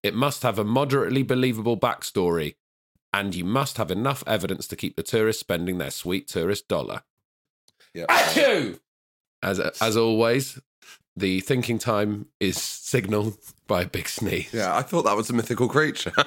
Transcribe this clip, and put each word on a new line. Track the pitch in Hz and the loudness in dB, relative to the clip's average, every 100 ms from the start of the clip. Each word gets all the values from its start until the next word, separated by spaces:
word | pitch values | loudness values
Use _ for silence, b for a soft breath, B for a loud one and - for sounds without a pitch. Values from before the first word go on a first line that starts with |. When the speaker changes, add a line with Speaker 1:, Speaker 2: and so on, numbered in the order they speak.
Speaker 1:
It | 101 | -2
must | 107 143 135 | 0 0 0
have | 123 104 | -2 0
a | |
moderately | 104 123 143 139 101 131 | 2 2 2 2 2 0
believable | 131 127 127 110 110 113 | 2 2 2 0 0 2
backstory. | 120 - - 104 87 85 76 - _ _ _ _ _ | 0 0 -4 0 2 2 -2 -6 _ _ _ _ _
And | 98 101 | -2 0
you | 87 | -4
must | 87 127 139 - | 0 0 0 -2
have | 98 | -2
enough | 92 127 135 - | 0 -2 -2 -2
evidence | 110 - 92 - | -2 0 -6 -8
to | 101 | -8
keep | 113 - | -6 -6
the | |
tourists | - 117 110 110 | -2 2 2 0
spending | - 87 90 90 | -2 -2 -2 -4
their | 71 | -4
sweet | - 87 95 - | -6 -4 -4 -2
tourist | - 85 101 - | -2 0 -2 -2
dollar. | 85 62 - _ _ _ _ _ _ _ _ b | -4 -2 -8 _ _ _ _ _ _ _ _ b
Speaker 2:
Yeah. | - - | -8 2
Speaker 1:
Achoo! | 339 - - 277 196 113 85 _ _ _ _ _ _ | 4 4 4 4 4 -2 -8 _ _ _ _ _ _
As, | 95 95 | -4 -2
as | - - 113 104 | -2 0 0 2
always, | 113 110 117 127 131 - _ _ B B _ | 4 4 4 2 -2 -12 _ _ B B _
the | - 98 92 | -2 0 0
thinking | - 127 120 113 | 0 0 0 -2
time | - 107 107 104 - _ | 0 0 0 -2 -8 _
is | 98 90 | -2 0
signalled | - - - 123 95 104 107 101 - - - | -6 -8 -2 -2 2 0 0 -6 -20 -20 -2
by | 92 | 0
a | 90 | 0
big | 92 82 | -4 -6
sneeze. | - 95 90 - | -4 -2 -2 -4
Speaker 2:
Yeah, | 113 92 | -4 0
I | 101 | 0
thought | 139 170 | 0 0
that | 127 104 | 2 0
was | 113 | 0
a | |
mythical | 120 113 113 120 | -2 0 0 2
creature | 131 151 - 87 - | 2 0 -2 -2 0